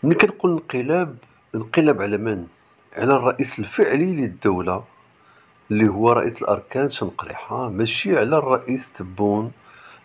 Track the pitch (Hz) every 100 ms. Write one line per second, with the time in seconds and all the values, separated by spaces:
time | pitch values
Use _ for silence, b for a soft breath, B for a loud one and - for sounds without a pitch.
0 | 139 165 214 214 180 165 - 127 127 170
1 | 175 120 _ _ _ 110 110 - 156 120
2 | 98 101 110 104 85 _ _ _ _ -
3 | 117 135 120 - 135 - 104 - 180 135
4 | 180 170 123 90 110 92 90 92 117 _
5 | _ _ b b b b _ 107 107 98
6 | 117 117 - 113 - 104 - 127 139 -
7 | 95 - - - - 117 127 95 120 -
8 | - 160 113 156 135 131 123 127 - -
9 | 92 92 104 104 113 - B B B B